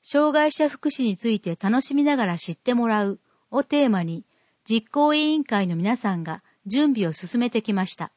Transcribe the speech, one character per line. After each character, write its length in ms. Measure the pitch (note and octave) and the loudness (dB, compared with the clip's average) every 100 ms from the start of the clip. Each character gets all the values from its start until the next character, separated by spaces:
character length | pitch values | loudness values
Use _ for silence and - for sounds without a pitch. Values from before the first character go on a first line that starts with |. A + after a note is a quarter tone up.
障 320 | - C#4+ D4+ | 0 2 4
害 180 | D4 D4+ | 4 2
者 160 | - D4+ | 2 -2
福 220 | - D4+ | 0 -6
祉 140 | - | -2
に 120 | A#3+ F#3+ | -2 -2
つ 140 | A#3 | -2
い 100 | G#3+ | -2
て 180 | F#3 E3 | -2 -4
楽 240 | G3 A#3+ | 0 0
し 140 | - C#4 | 0 0
み 80 | |
な 140 | D4 C#4+ | 2 2
が 80 | G3+ | 0
ら 120 | E3+ | -2
知 140 | - | -6
っ 40 | D#3+ | -6
て 180 | - | -2
も 160 | A#3+ A#3 | 0 0
ら 180 | G#3+ G3+ | 0 0
う 140 | G3 _ _ _ | -4 _ _ _
を 140 | B3 | -4
テ 220 | C#4 D4 C4+ | 0 2 4
ー 40 | |
マ 140 | F#3+ | 2
に、 220 | E3+ E3 - _ _ _ - | -2 -6 -12 _ _ _ -2
実 220 | A3+ A3 | -2 -2
行 220 | C#4+ D4 | 2 2
委 60 | D4+ | 4
員 260 | D4+ D#4 C#4 | 2 0 0
会 220 | G#3+ F#3 | -2 0
の 100 | E3 | -2
皆 180 | F#3+ A#3+ | -2 -2
さ 180 | G#3 | -2
ん 80 | F3 | -4
が 220 | D#3+ D#3+ _ _ G3+ | -6 -10 _ _ -4
準 280 | A#3 D4+ | 0 2
備 140 | A#3 F3 | 2 -2
を 60 | |
進 260 | D#3 F3+ A#3+ | -4 -4 -2
め 100 | A#3+ | 0
て 120 | A#3 | -2
き 100 | G#3+ | -2
ま 140 | G3+ F#3 | -2 -2
し 100 | - | -6
た。 160 | E3+ | -12